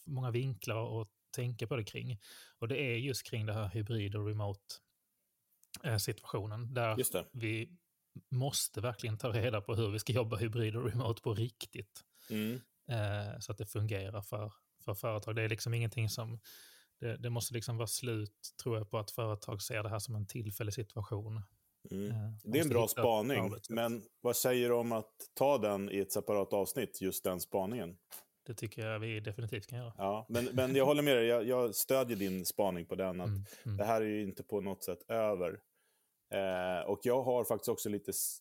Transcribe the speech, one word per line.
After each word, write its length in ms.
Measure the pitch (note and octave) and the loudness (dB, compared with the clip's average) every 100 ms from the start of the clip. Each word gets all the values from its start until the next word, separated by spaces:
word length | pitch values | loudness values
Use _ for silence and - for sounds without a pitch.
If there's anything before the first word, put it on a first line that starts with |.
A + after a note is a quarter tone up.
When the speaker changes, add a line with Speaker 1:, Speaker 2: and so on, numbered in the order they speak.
| D#3+ | -6
Speaker 1:
många 260 | C3 B2+ | -2 0
vinklar 720 | A#2+ C3+ G#2+ - A2 A#2 A2+ | 0 0 -2 -2 -2 -2 -2
att 60 | G#2+ _ _ - | -6 _ _ -4
tänka 320 | B2 A#2 A2+ | -2 -2 -2
på 80 | B2 | -2
det 80 | |
kring. 360 | G#2 A#2 B2 G#2+ - - - - | -4 -6 -6 -8 -10 -20 -20 -6
Och 80 | A2+ | -2
det 140 | C3+ | 0
är 140 | C3+ A#2 | 0 0
just 300 | C3+ A#2 - | 0 -2 -2
kring 160 | A#2 G#2+ | -2 0
det 80 | |
här 140 | G#2+ G2 | 0 0
hybrid 480 | A2 G#2 A2+ G2+ G#2 | -2 0 0 0 0
och 120 | G#2 | -2
remote, 480 | G#2+ G2+ G2 - - _ _ _ _ _ _ _ _ _ - | 0 -2 -4 -10 -16 _ _ _ _ _ _ _ _ _ -6
eh, 140 | D#3 G#2+ | -2 0
situationen, 760 | - G#2+ - G2+ G#2+ G#2+ A#2 | 0 -4 -4 -4 -2 -4 -4
där 240 | B2 A#2 A2 | 0 2 2
Speaker 2:
Just 160 | - | 2
det. 120 | F2+ E2 | 0 -4
Speaker 1:
vi 460 | B2 A2+ A2+ E3 F3+ _ _ _ - - | -4 -2 -2 -4 -12 _ _ _ -18 -2
måste 500 | B2+ C#3 - - - | 0 2 0 -2 -2
verkligen 360 | B2 A#2 A#2 G#2+ | -4 -2 -4 -2
ta 120 | B2 | 0
reda 300 | A2 A#2+ G#2+ | 2 2 0
på 140 | A2 G#2+ | 0 2
hur 140 | G#2+ | 2
vi 80 | G#2+ | 0
ska 140 | - | 2
jobba 220 | B2+ A2+ A2 | 2 2 0
hybrid 380 | A2+ A#2 A2 A2 | 0 2 0 0
och 100 | B2 | 0
remote 300 | A2+ A2+ A2+ | 0 0 0
på 120 | B2+ | 0
riktigt. 680 | G#2 A#2 - - - G2+ - - _ - | 0 0 -4 -12 -12 -14 -16 -20 _ -6
Speaker 2:
Mm. 300 | G#2+ G#2+ B2 - _ - | -2 -2 -4 -10 _ -2
Speaker 1:
Eh, 480 | A2+ G#2 G#2 G#2 A#2 | 0 0 0 -4 -6
så 120 | - | -8
att 60 | G#2+ | -8
det 80 | G#2 | -4
fungerar 560 | G#2+ G#2+ G2 G2 G#2 | -2 0 -2 -4 -6
för, 320 | - G#2 G#2+ - _ _ - | -6 -6 -6 -10 _ _ -8
för 80 | |
företag. 420 | G2+ A#2+ G#2+ A2+ A2+ | -4 -2 -2 -2 0
Det 60 | |
är 80 | A2 | 0
liksom 240 | A2+ A#2+ | 0 -2
ingenting 360 | A#2 A2+ - G#2+ | 0 0 0 -2
som, 300 | A#2+ A2+ A#2 - - - - _ - | -2 -6 -8 -12 -20 -20 -20 _ -8
det, 180 | A#2+ A2 | -6 -4
det 120 | A#2+ | -2
måste 240 | A#2 - | -2 -2
liksom 240 | A#2+ B2 A#2 | -4 -2 -2
vara 100 | A2 | 0
slut, 640 | - A#2+ A2 G#2 _ - - | -2 0 0 -2 _ -16 -6
tror 140 | B2 A2 | -2 -2
jag, 120 | G#2 | 0
på 80 | A2+ | -2
att 120 | G2+ | -2
företag 500 | - A2 G#2 - G#2 | -2 -2 -2 -4 -6
ser 220 | - A2+ | -4 -2
det 60 | G#2+ | -2
här 100 | G#2+ | -2
som 160 | - G#2+ | -2 -4
en 120 | G2 | -4
tillfällig 460 | B2 G#2+ - G#2+ | -4 -6 -4 -4
situation. 680 | A2 G#2+ A2+ G2 G2+ A2 A2 G2 _ _ _ - | -4 -6 -6 -4 -4 -4 -6 -8 _ _ _ -10
Speaker 2:
Mm. 200 | F#2+ G#2 | -6 -2
Speaker 1:
Eh, 200 | A2+ G#2+ A2 | -2 -4 -6
Speaker 2:
Det 160 | G#2+ C#3 | 0 2
är 20 | |
en 60 | D#3 | 4
Speaker 1:
måste 20 | |
Speaker 2:
bra 120 | A#2 | 4
Speaker 1:
hitta 60 | A2 - | 4 4
Speaker 2:
spaning, 380 | A#2 A2 A#2 A#2+ | 4 4 2 2
Speaker 1:
arbetssätt. 360 | G#2+ A2 - A2+ | 0 -4 -4 0
Speaker 2:
men 280 | A#2 A#2 - _ | 0 -2 -8 _
vad 140 | A#2+ A2+ | 0 2
säger 340 | B2+ B2+ A#2+ | 4 4 6
du 60 | A#2+ | 4
om 160 | A#2 | 4
att 200 | A2+ - - - | 0 -4 -12 -6
ta 240 | - C3+ C3+ | 2 4 6
den 320 | G#2 G2+ G2+ | 4 2 0
i 60 | G2 | 0
ett 120 | F#2+ | 0
separat 420 | G#2 G#2+ G#2 F#2+ | 0 2 2 2
avsnitt, 480 | G#2 F#2 C3+ G2+ - | 2 2 0 -4 -2
just 220 | F#2+ - | -2 0
den 160 | G2 F2+ | 0 -2
spaningen? 580 | - G2+ F#2+ B2 E2+ F2 - - - _ - | 0 0 0 -2 -6 -10 -18 -20 -20 _ -14
Speaker 1:
Det 80 | |
tycker 320 | A2+ A2 A#2 A2 | -8 -8 -4 -4
jag 120 | A2 | -4
vi 200 | A2+ G#2+ | -4 -4
definitivt 480 | G#2+ G#2 A2+ A2 - | -6 -6 -4 -6 -6
kan 120 | A#2+ | -8
göra. 140 | A#2 - | -8 -2
Speaker 2:
Ja, 280 | G2 G#2+ A2 | -2 -2 -2
men, 160 | A#2 B2 | -2 0
men 300 | B2+ B2+ C3+ | 2 4 6
jag 100 | C3+ | 8
håller 180 | D3 | 6
med 120 | D3 B2 | 6 6
dig. 80 | A#2 | 6
Jag, 200 | A#2+ A2+ | 4 4
jag 280 | B2+ A#2+ - | 2 2 2
stödjer 420 | - C3 A#2+ G#2 | 2 4 4 2
din 280 | G2 F#2 E2+ | 0 0 0
spaning 400 | - G2+ F2 E2 | 2 2 2 -2
på 100 | F#2+ | 0
den, 260 | F#2+ F2+ | 0 0
att 60 | G#2 | 0
Speaker 1:
Mm, 160 | G2 G2+ - A2+ | -2 -4 -8 -4
mm. 120 | G2+ | 0
Speaker 2:
det 80 | G#2+ | 2
här 160 | A2 | 4
är 40 | G#2+ | 2
ju 180 | G#2+ | 0
inte 200 | G2 - | -2 -6
på 180 | - G#2 | -4 -2
något 220 | F#2+ F#2+ | -2 -4
sätt 260 | - F2 - | -6 -6 -2
över. 500 | A2+ G#2+ F#2+ F2 G#2 _ _ _ _ _ _ - | 2 2 2 0 -2 _ _ _ _ _ _ -6
Eh, 520 | G2+ F#2+ F#2 F2+ F2+ - | -2 0 0 0 0 0
och 140 | G#2 | 0
jag 200 | A#2+ B2+ | 2 2
har 200 | B2+ B2 | 2 2
faktiskt 260 | G#2+ A2+ - | 2 0 0
också 200 | A2 G#2+ | -2 -2
lite 220 | G2+ - | -4 -2
s-, 260 | - - - | -4 -4 -6